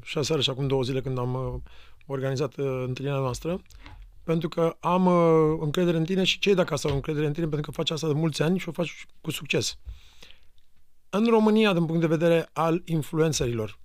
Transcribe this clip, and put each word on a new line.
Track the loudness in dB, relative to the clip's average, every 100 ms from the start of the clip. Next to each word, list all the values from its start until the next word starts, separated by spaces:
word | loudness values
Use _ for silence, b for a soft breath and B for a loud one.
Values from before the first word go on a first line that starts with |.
și | -6 -4
aseară | 0 0
și | 0
acum | -2 0
două | 0
zile | 0 -2
când | -4 -4
am, | -4
uh, | -4 -4 -8 -12 b b b -10
organizat, | -6 -2 -2 -4 -2
uh, | -4 -2 -4
întâlnirea | -4 -4 -2
noastră, | -2 -4 -6 -6 -8 B B B B -12
pentru | -4 -2 -2
că | 0 -2 0
am, | 0 4 4
uh, | 6 6 6 4 2
încredere | -2 0 2 2
în |
tine | 0 0
și | 0 0
cei | 2
de | 2
acasă | 2 0 -2
au |
încredere | -2 -2 -2 -2
în |
tine, | -2 -2
pentru | -2 -6
că | -4
faci | -4
asta | -2 0
de |
mulți | 2 0 0
ani | 0 0
și | -2
o |
faci | -6 -6 -6 -18 -14
cu | -10
succes. | -8 -2 -2 -2 -6 -14 b b b b b b -20 -20 -20 -20 -20 -6
În | 0 4
România, | 4 6 6 4
din | 4 2
punct | 2
de | 2
vedere | 2 4 2 0
al | -2 0 0
influencerilor, | -2 -4 -2 0 0 0 -2 -2 -6 -8